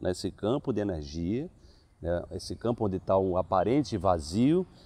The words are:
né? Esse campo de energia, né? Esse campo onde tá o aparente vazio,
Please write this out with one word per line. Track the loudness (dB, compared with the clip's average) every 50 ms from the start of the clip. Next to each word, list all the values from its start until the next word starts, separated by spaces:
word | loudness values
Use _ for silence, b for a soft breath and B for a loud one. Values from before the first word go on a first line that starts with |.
| -4
né? | -4
Esse | -4 -2 -6 -8 -8
campo | -4 -2 -2 -2 -2 -2 -2 -2
de | -2
energia, | -2 -2 -4 -4 -8 -8 -6 -4 -4 -2 -2 -4 -4 -8 b b b b b b b b b _ -4
né? | -2 -2 -2 -4 -6 -10
Esse | -12 -10 -10 -12
campo | -4 -2 -2 0 0 0
onde | 0 0 -2
tá | 0 2 2
o | 4 4 2 2 0
aparente | 0 2 2 2 4 4 2 2 0 0 -4
vazio, | 0 2 2 2 2 0 -2 0 2 4 4 4 2 0 b b b b